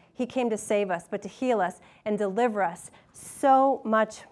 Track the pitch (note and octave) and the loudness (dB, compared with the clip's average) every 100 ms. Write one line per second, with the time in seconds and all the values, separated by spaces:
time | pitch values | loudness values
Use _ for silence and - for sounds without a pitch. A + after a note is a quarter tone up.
0 | _ - A#3+ B3+ A#3+ G#3+ - G#3 G3 F3 | _ -8 -4 -2 -2 -2 0 0 0 -4
1 | - G3+ G3+ - B3+ A3 F3+ - - _ | -6 -8 -8 -4 0 0 0 -4 -18 _
2 | G#3+ G#3 G3+ G3 A#3+ G#3 F3 E3+ - - | -4 -2 0 0 0 0 -2 -4 -16 -20
3 | _ - - - C4+ C4 C4+ B3+ A3 A3 | _ -20 -18 0 4 6 4 2 2 2
4 | G#3+ - - | 2 -4 -10